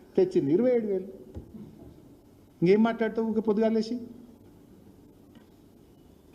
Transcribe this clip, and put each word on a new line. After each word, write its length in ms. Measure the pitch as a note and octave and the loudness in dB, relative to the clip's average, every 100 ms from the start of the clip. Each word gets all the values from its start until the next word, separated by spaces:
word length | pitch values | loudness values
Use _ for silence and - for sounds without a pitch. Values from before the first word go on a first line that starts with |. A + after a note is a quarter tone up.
| - - | -6 0
తెచ్చింది 360 | F#3 F3+ C#3 | 2 2 2
ఇరవై 180 | F#3+ B3 A#3+ | 2 4 2
ఏడు 120 | G#3+ | 0
వేలు. 200 | F#3 F#3+ - - - - - - - - - - - - - - - | -4 -6 -16 -18 -18 -18 -18 -20 -20 -20 -20 -20 -20 -20 -20 -20 -2
ఇంకేం 220 | E3+ G#3 | 4 4
మాట్లాడుతావు 440 | A3+ A3+ A3 A3 A3+ | 4 2 -4 -2 -2
ఊరికే 140 | G#3+ | -2
పొద్దుగాలేసి? 560 | G#3+ G#3 A3 A3 A3 B3 - - - - - - - - - - - - - - - - - - - - - - - | 0 0 2 0 -2 -6 -10 -18 -20 -20 -20 -20 -20 -20 -20 -20 -20 -20 -20 -20 -20 -20 -20 -20 -20 -20 -20 -20 -20